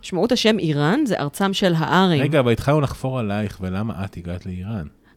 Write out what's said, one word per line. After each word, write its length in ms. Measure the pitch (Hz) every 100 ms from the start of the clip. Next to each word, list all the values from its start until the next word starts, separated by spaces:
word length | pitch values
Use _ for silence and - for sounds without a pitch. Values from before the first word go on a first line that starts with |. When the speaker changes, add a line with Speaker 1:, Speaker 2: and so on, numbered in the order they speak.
Speaker 1:
משמעות 300 | - 175 220
השם 280 | 247 220 220
איראן 460 | 160 147 147 240 294
זה 140 | 180
ארצם 340 | 143 - 196
של 200 | 190 190 165
הארים. 440 | 160 175 190 156
Speaker 2:
רגע, 180 | 147 151
אבל 120 | 120
התחלנו 300 | 113 - 151
לחפור 380 | 139 - 131 131
עלייך 380 | 107 101 104 -
ולמה 440 | 92 92 113 78 98
את 120 | -
הגעת 280 | 87 90 95
לאיראן. 420 | 90 95 113 73 _ _